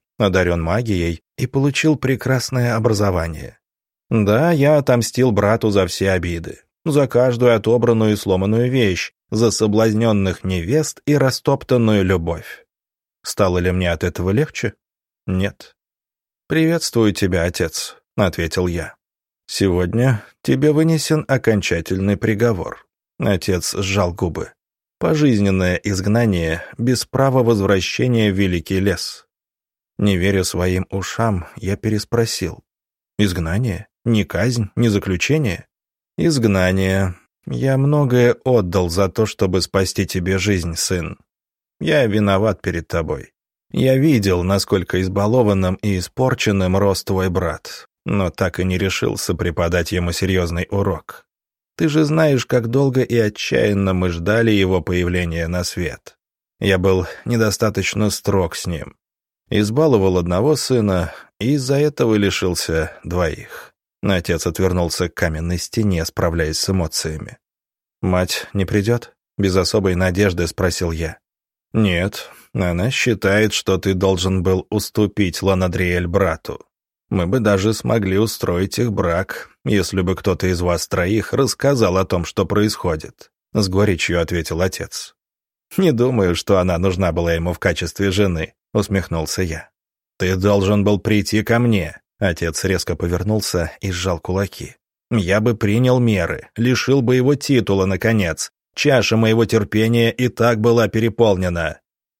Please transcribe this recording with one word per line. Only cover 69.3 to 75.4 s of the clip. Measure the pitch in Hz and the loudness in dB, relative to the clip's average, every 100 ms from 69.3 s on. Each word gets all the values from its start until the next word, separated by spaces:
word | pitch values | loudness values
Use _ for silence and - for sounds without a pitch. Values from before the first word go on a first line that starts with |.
| - | -2
без | 98 92 | 0 2
особой | 87 110 95 | 0 0 0
надежды | 87 92 87 104 87 82 | 2 0 2 0 0 -4
спросил | - 90 - 85 | 0 -2 0 -4
я. | 80 80 - _ _ _ _ _ | -4 -6 -10 _ _ _ _ _
"Нет, | 110 104 85 95 - - - _ | 0 0 0 -2 -6 -14 -20 _
она | 110 90 87 113 | -4 -2 0 -2
считает, | 135 127 107 98 104 107 | -2 -2 0 0 2 2
что | - - 95 | 0 -2 0
ты | 95 | 0
должен | 92 95 92 92 95 | 0 2 0 0 0
был | 90 92 - | 0 0 -2
уступить | 104 - - 104 - 95 - | -4 -4 0 0 0 -2 0